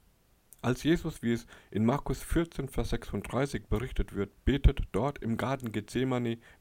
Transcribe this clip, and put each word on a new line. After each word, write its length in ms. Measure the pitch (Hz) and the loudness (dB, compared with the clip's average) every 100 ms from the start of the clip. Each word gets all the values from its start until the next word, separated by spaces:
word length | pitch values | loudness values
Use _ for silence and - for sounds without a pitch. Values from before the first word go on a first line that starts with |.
| _ _ _ _ _ - | _ _ _ _ _ -6
Als 200 | 123 120 | -2 0
Jesus, 380 | - 170 165 - | 2 0 0 -4
wie 120 | 113 | -2
es 140 | 117 - - - | -2 -4 -20 -6
in 140 | 98 | 2
Markus 380 | 110 143 - - | 2 2 -2 -6
vierzehn, 460 | - 165 165 - 135 | 0 0 0 -4 -4
Vers 220 | - 117 | -2 -2
sechsunddreißig 760 | 117 - 104 - 120 139 120 - | -2 -2 -6 -2 -2 0 -2 -2
berichtet 480 | 107 127 - 101 | -2 0 -2 -2
wird, 300 | 98 98 - - | -2 -4 0 2
betet 380 | 139 - 139 - | 6 6 4 0
dort 260 | 92 135 143 | 0 0 -2
im 180 | 113 113 | -2 0
Garten 360 | 117 135 120 | 0 -2 -2
Gethsemane, 640 | 107 104 117 131 127 120 117 - - | -4 -2 0 2 2 0 -4 -8 -2